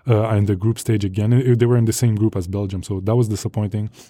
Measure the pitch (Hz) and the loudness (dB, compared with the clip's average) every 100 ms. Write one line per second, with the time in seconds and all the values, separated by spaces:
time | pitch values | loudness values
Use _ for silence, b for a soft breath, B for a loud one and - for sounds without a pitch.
0 | - 107 110 104 101 95 110 117 - 107 | 0 2 2 2 2 0 0 -2 -2 -2
1 | 98 95 104 120 127 120 120 123 113 - | -2 -2 2 2 4 2 4 4 2 2
2 | 117 104 107 98 87 101 98 95 - 95 | 0 2 0 0 -6 -4 -4 -6 -6 -4
3 | 98 120 110 104 - 107 104 104 107 B | 0 0 0 -2 -4 -4 -4 -4 -8 B